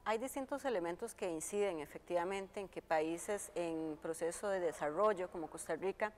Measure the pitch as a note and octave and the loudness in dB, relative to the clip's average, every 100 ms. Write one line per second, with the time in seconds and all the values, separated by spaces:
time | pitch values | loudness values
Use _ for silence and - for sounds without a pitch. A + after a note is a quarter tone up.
0 | G#3 A3 C4 C#4+ C4 C#4 C#4 G#3 E3+ F3 | 0 0 0 -4 -4 -2 0 2 0 -2
1 | A#3 - F#3+ D#3+ - G#3 G3+ D#3+ C#3+ - | -6 -4 -2 -2 -2 2 2 2 -6 -10
2 | - F3 F3 G3 F#3+ G#3+ F#3 E3+ - D#3+ | 0 2 2 -2 -4 -8 -8 -8 2 4
3 | D#3+ E3+ - G3+ - F3 E3+ D#3+ D#3+ D3+ | 4 0 -2 -2 -2 -2 0 0 -2 -4
4 | E3 D#3+ E3 E3+ G#3 F#3+ E3+ - D3+ D#3 | -4 -2 -2 0 0 2 2 2 0 4
5 | G#3+ F#3 F3+ F3+ D#3 E3 - D#3 F#3 - | 4 4 -2 -4 -8 -8 -4 0 0 0
6 | G#3+ | -2